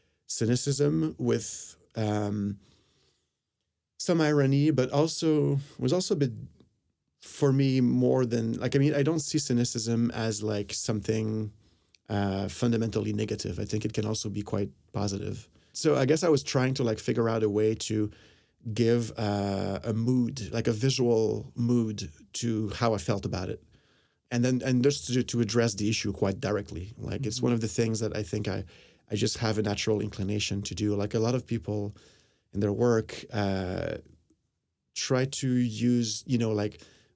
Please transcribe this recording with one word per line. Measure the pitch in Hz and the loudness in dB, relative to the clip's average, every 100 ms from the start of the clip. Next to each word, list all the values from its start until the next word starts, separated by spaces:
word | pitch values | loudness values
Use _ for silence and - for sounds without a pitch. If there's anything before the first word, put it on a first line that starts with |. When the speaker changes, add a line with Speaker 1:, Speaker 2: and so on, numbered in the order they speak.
| _ _ - | _ _ -10
Speaker 1:
cynicism | - 113 123 143 131 147 160 156 160 | -2 2 2 0 0 2 2 -2 -2
with, | 120 117 107 - - - _ 117 | 0 0 -2 -12 -14 -20 _ -4
um, | 107 104 104 104 101 104 _ _ _ _ _ _ _ _ _ _ _ _ _ - | 0 0 0 -2 -4 -6 _ _ _ _ _ _ _ _ _ _ _ _ _ -6
some | - 165 | 0 2
irony, | 151 147 135 139 147 | 4 4 4 4 4
but | 127 131 | 4 2
also, | 139 160 - 160 151 143 139 - - | 2 2 2 2 4 2 0 -4 -4
was | 127 | 0
also | 180 - | 0 2
a | 170 | 2
bit, | 135 107 123 - _ _ _ _ _ _ | 0 -2 -14 -20 _ _ _ _ _ _
for | - - 143 | -16 2 4
me, | 135 135 131 | 4 4 4
more | 123 123 127 131 123 | 4 4 4 4 2
than, | 117 113 117 | 0 -2 -2
like, | 123 139 | 0 4
I | |
mean, | 143 | 4
I | 143 | 4
don't | 143 160 | 2 0
see | - 156 | -2 -2
cynicism | - 120 117 117 110 113 117 | 0 0 0 -2 -2 0 0
as, | - 113 104 | 0 -4 -2
like, | 107 104 101 | -2 -2 -4
something, | - - 110 107 110 110 110 107 - _ _ _ _ - | -4 -2 -2 0 0 0 -2 -4 -10 _ _ _ _ -4
uh, | 104 101 98 98 | -2 0 0 -4
fundamentally | - 120 113 113 107 104 | -2 0 2 0 -2 -2
negative. | 104 107 104 101 95 | -2 -2 -4 -6 -6
I | |
think | 101 110 | -4 -4
it | 110 | -2
can | 110 107 | -2 -2
also | 110 110 | -4 -4
be | 104 | -6
quite | 98 101 98 - _ | -4 -2 -4 -8 _
positive. | - 101 98 - 104 - _ _ | -4 -4 -4 -6 -8 -12 _ _
So | - 156 135 | -2 2 4
I | |
guess | 131 156 | 4 4
I | 170 | 4
was | 143 | 2
trying | - 135 131 | 2 0 2
to, | 135 | 2
like, | 120 110 | 0 0
figure | - 117 113 | 0 0 2
out | 110 | 2
a | 107 | 2
way | 104 110 110 - | 2 2 0 -2
to | 107 107 - - _ _ _ 117 | -2 -2 -6 -20 _ _ _ -4
give, | 107 113 120 113 - | 2 4 2 0 -2
uh, | 107 101 101 98 98 95 | -2 0 0 -2 -2 -4
a | 120 | -2
mood, | 110 117 127 117 - 98 | 0 2 2 0 -4 -6
like, | 117 120 | -2 0
a | |
visual | 107 135 131 120 113 107 110 - | 0 0 2 2 4 2 -2 -6
mood | - 117 123 113 101 90 - - | -2 2 2 2 -4 -10 -14 -12
to | - 120 110 104 | -6 -2 -2 -4
how | - 117 | 0 0
I | 104 | 2
felt | - 101 | 0 -2
about | 92 90 92 | -4 -4 -6
it. | - _ _ _ _ _ _ _ | -8 _ _ _ _ _ _ _
And | 120 | 0
then, | 123 127 | 2 2
and | 131 127 | 2 2
just | 135 143 - | 2 2 0
to, | 123 | -2
to | - 117 | 0 0
address | 104 117 117 | 0 2 2
the | 101 104 | 0 -2
issue | 110 107 | 0 -4
quite | 98 98 98 | 0 -2 0
directly. | 101 104 101 87 95 110 | -2 -4 -4 -10 -12 -10
Like, | 98 - 113 | -8 -6 -6
it's | 123 | -2
Speaker 2:
Mm-hmm. | 123 | 0
Speaker 1:
one | |
of | 120 | 0
the | 110 | 0
things | - 113 110 | 0 0 0
that | 110 107 | -2 -4
I | |
think | 104 107 101 | -4 -4 -4
I, | 98 - - - _ _ | -4 -8 -16 -20 _ _
I | 104 | -2
just | 110 - | -2 0
have | 113 107 | -2 0
a | |
natural | 104 101 - 107 | 0 0 0 0
inclination | 104 - 95 104 - 98 | -2 -4 -2 -2 -2 -4
to | 98 | -6
do. | 87 104 | -2 0
Like, | 101 104 | 0 -2
a | 117 | 0
lot | 113 | 0
of | 127 - | -2 -2
people | 113 - 104 101 - - _ _ _ _ | -6 -4 -4 -6 -10 -20 _ _ _ _
in | 98 | -2
their | 101 | 0
work, | 101 120 113 110 - - | 2 4 4 0 -8 -6
uh, | 107 101 95 92 92 82 - - - _ _ _ _ _ _ _ | -2 0 0 -2 -2 -4 -6 -12 -20 _ _ _ _ _ _ _
try | - - 131 135 | -8 0 0 0
to | - 135 | -2 0
use, | 123 120 107 123 123 110 107 - | 2 0 0 2 2 0 -4 -2
you | 120 | 0
know, | 113 | 0
like, | 104 104 - - _ _ | 0 -2 -6 -20 _ _